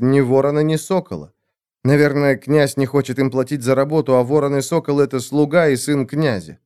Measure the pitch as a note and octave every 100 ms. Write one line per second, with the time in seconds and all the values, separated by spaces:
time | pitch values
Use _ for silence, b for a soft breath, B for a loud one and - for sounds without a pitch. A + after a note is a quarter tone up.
0 | B2+ C#3 B2 C3+ C#3+ D3 D#3 D#3 - F#3
1 | F3 E2+ D2 _ _ _ _ _ B2+ D3
2 | D3 C#3+ C#3+ C3 B2+ D3+ C#3 C#3 C3 C#3+
3 | B2+ B2+ C3 B2+ B2 D3 A#2+ C3 C#3 D#3
4 | C3 B2+ B2 D3+ C#3 C#3 C3 E3 - C#3+
5 | C#3 C3 A#2 C#3+ C#3+ E3+ D#3 B2 - C#3+
6 | B2+ D3 D3 G2+ D#2 -